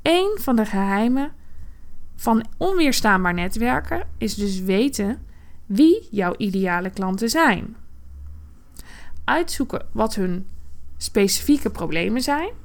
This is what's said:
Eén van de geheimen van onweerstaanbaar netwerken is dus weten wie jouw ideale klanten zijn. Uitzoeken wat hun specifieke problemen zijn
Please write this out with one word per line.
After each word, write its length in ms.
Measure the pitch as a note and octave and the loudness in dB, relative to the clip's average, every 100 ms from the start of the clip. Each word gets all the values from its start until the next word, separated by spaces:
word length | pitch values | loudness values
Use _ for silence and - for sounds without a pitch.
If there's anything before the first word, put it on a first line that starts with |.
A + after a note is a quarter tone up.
Eén 360 | D4 F4 G4 G#4 | 4 4 2 0
van 140 | - A#3 | 2 2
de 100 | G#3+ | 2
geheimen 640 | G3+ G3 G3 A#3 C4 C#4+ - - - - - - - - - | 0 2 2 2 2 0 -6 -12 -10 -10 -10 -8 -8 -6 -4
van 300 | - A3+ - - | 2 2 2 -2
onweerstaanbaar 760 | F4+ F#4 D4 A#3 G#3+ F#3+ F3+ | 2 4 4 4 4 4 2
netwerken 720 | F3 F3+ G#3+ A#3 B3+ - F4 F#4 - | 0 -2 0 0 0 0 -4 -4 -4
is 180 | A3 G#3 | -4 -2
dus 260 | G3+ F#3+ | -2 -2
weten 600 | F#3+ F#3+ C#4 C4+ G3+ C4 - - - - - | 0 2 2 0 -2 -4 -10 -18 -18 -16 -4
wie 420 | G3+ D#4+ G#4+ - | 6 6 6 2
jouw 240 | G3+ F3+ - | 0 0 0
ideale 520 | G#3 F#3+ F#3+ F3 F#3 | -2 0 2 0 -2
klanten 400 | G3 F#3+ F#3+ A3+ | -2 -2 0 0
zijn. 460 | D#4+ D#4+ F3+ - A3 - - - - - - - - - - - - - - | 4 4 4 -4 -12 -14 -14 -16 -14 -14 -14 -16 -20 -20 -18 -18 -12 -8 -4
Uitzoeken 640 | - D4 E4+ - C4 - - | 0 0 0 -2 -4 -4 -4
wat 240 | G#3+ A3 G3+ | 0 0 0
hun 320 | F#3 F3+ - - - - - - | 0 -2 -4 -6 -8 -8 -8 -6
specifieke 720 | - G#3+ G3 - - D4 A3 | -2 2 2 2 2 2 2
problemen 520 | - E3 E3 F3+ A#3 | -4 -2 0 0 0
zijn 280 | B3+ C#4+ F#4 B4 | 0 0 -2 -8